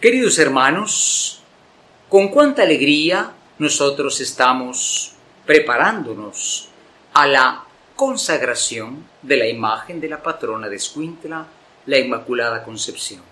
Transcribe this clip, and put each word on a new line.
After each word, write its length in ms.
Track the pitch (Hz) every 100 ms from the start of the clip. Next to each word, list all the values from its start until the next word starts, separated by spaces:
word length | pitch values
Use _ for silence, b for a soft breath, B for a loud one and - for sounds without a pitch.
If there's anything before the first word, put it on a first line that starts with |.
Queridos 380 | 226 254 233 -
hermanos, 1000 | 147 135 131 165 208 - - - - - _ _ _ _ _ _ _
con 220 | 196 196
cuánta 340 | 277 294 269
alegría 720 | 185 147 143 147 160 185 208 - _ _
nosotros 640 | 151 - 143 139 139 131
estamos 880 | 127 - 127 131 127 127 - - - - _ _ -
preparándonos 1200 | 151 - 120 175 220 131 104 104 - - - - _ _ _ _
a 160 | 151 143
la 380 | 135 127 - - _ _ -
consagración 1080 | 269 240 - 156 123 120 - 117 110 139 170 _
de 140 | 135 135
la 140 | 113
imagen 500 | 117 110 110 - 170
de 80 | 151
la 160 | 151
patrona 460 | - 160 113 110 110
de 80 | 101
Escuintla, 680 | - 147 160 170 156 160 160 _ _ _ -
la 140 | 139
Inmaculada 640 | 123 120 120 123 117 113
Concepción. 580 | 113 110 - - - 98 87